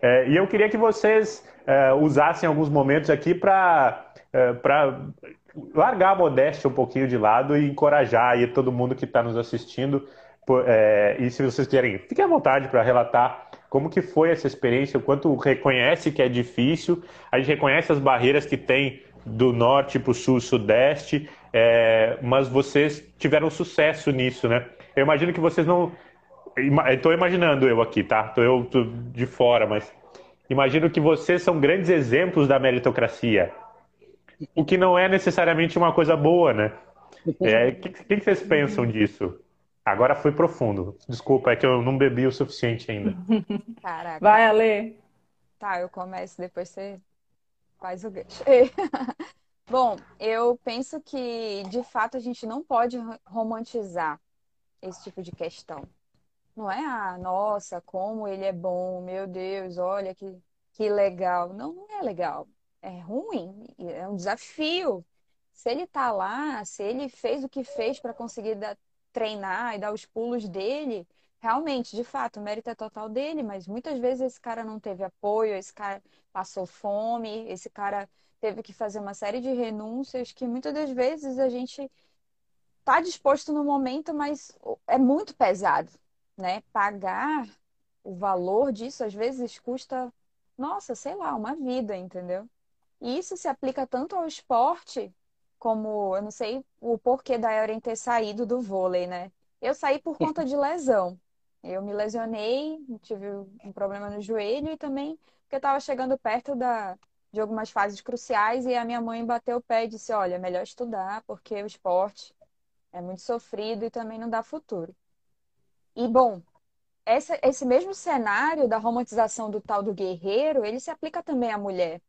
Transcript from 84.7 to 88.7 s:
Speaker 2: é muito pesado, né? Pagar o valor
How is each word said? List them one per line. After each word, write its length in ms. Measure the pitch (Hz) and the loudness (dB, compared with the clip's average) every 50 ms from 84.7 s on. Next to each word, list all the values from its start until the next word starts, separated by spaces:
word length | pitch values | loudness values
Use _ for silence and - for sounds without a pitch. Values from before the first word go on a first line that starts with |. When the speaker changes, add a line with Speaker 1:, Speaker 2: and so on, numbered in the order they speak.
| - _ _ | -12 _ _
Speaker 2:
é 120 | - 226 262 | -2 2 2
muito 360 | 269 247 277 320 427 - - | 4 4 2 2 -2 -6 -2
pesado, 540 | _ 262 202 180 180 196 180 147 147 165 - _ _ _ _ _ _ _ _ _ | _ 0 0 0 0 0 0 0 0 -2 -6 _ _ _ _ _ _ _ _ _
né? 260 | - 190 180 180 214 _ _ _ | -10 -8 -6 -6 -6 _ _ _
Pagar 760 | 226 202 202 208 202 185 190 185 196 233 294 311 294 240 214 _ _ _ _ _ _ _ _ _ _ _ | -2 -2 -2 -4 -6 -8 -8 -6 -4 -4 -4 -4 -6 -6 -10 _ _ _ _ _ _ _ _ _ _ _
o 100 | - 190 | -18 -14
valor 580 | 175 196 196 190 180 175 180 190 220 269 277 | -8 -4 -4 -2 -2 -2 -2 0 0 0 0